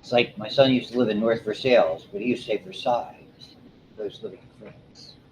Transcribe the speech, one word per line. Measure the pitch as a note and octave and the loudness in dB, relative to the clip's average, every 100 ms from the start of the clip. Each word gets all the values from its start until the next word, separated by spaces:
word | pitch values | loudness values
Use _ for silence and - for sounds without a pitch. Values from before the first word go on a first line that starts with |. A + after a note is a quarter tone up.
It's | - | 0
like | A#2+ A#2+ - | 0 0 -4
my | G#2+ | -6
son | B2+ C3+ | 4 4
used | B2+ A2+ | 4 0
to | A#2+ | 0
live | A#2 | 0
in | G#2 | 2
North | A2+ A2+ | 0 0
Versailles, | G#2+ G#2 C3 A#2+ E2 D#2 - | -2 -4 4 4 4 -2 -8
but | G2 | -8
he | A#2 | -4
used | A#2 | -4
to | - | -4
say | G#2 | -6
Versailles. | F#2 F#2+ B2+ A#2+ - - - - - - - - _ - | -6 -8 -2 -2 -4 -14 -20 -20 -20 -20 -20 -20 _ -12
Those | G#2 - | -12 -10
living | A2 F#2+ | -16 -16
in | - - G#2 | -20 -20 -20
France. | - - - - - _ | -20 -20 -20 -20 -20 _